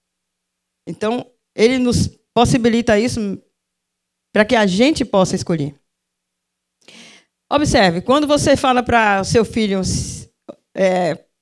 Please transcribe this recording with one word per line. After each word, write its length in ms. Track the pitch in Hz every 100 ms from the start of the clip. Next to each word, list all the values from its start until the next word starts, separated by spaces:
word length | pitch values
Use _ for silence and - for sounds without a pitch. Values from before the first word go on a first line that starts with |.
| _ _ _ _ _ _ _ _ -
Então, 420 | 170 214 247 - _ _
ele 240 | - 226 262
nos 300 | 247 185 - - _
possibilita 640 | - 240 262 233 226 233 208
isso 220 | 240 240 202 185 _ _ _ _ _ _ _ _ _
pra 120 | 208
que 120 | 214 233
a 100 | 208
gente 380 | 185 262 320
possa 320 | 247 202 185 185
escolher. 420 | - 165 143 - _ _ _ _ _ _ _ _ _ _ _ - - - _ _ -
Observe, 500 | 285 - 269 190 170
quando 260 | 185 277 285
você 300 | 294 311 269
fala 260 | 269 254
pra 400 | 247 240 214 196
seu 220 | 190 240
filho, 380 | 214 240 214 190 180 - - - - _ - - _
é, 500 | - 185 143 123 - _ _